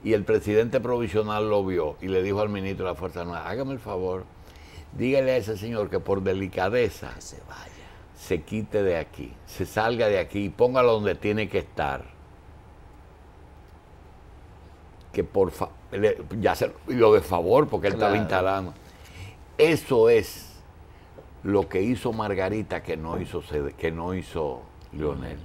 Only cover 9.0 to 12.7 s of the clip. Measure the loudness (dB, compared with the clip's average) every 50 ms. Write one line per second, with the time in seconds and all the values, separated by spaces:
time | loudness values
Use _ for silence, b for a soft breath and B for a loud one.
9 | -2 -6 -10 -14 -14 -14 -14 -18 -18 -18 -8 -8 -8 -4 -2 0 0 0 2 2
10 | 2 2 2 2 0 -2 -4 -4 -4 -4 0 2 2 2 4 4 6 6 4 4
11 | 2 0 -2 0 0 0 0 0 -2 -2 -2 -4 -4 -4 -4 -4 -2 -2 -2 -6
12 | -8 -14 -18 -20 -20 -20 -20 -20 -20 -20 -20 -20 -20 -20